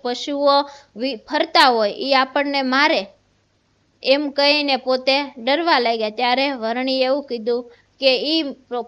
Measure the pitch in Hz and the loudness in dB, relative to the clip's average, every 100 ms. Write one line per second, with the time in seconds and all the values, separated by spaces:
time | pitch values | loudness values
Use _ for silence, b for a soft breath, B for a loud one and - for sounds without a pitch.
0 | 240 247 - 285 285 277 285 B B 208 | -6 -6 -4 0 4 4 2 B B -8
1 | 262 220 - 294 330 339 285 233 208 - | -6 -6 -4 -2 0 4 4 4 0 -2
2 | 262 262 262 285 285 277 262 262 311 262 | 0 2 2 0 -2 -2 0 2 2 2
3 | 196 _ _ _ _ _ _ _ _ _ | -2 _ _ _ _ _ _ _ _ _
4 | - 277 294 285 285 294 285 262 262 254 | 0 0 0 0 2 2 0 -2 0 -2
5 | 262 269 277 262 233 294 339 285 233 226 | 0 0 -2 -6 -2 0 2 2 0 -2
6 | 214 220 240 254 277 262 220 240 262 262 | -4 -2 0 0 0 -2 -4 -4 -2 0
7 | 254 285 285 240 220 240 240 B B - | 0 0 -4 -8 -4 -4 -6 B B -2
8 | 269 247 277 320 277 226 - 240 | 0 2 0 0 -2 -8 -10 -8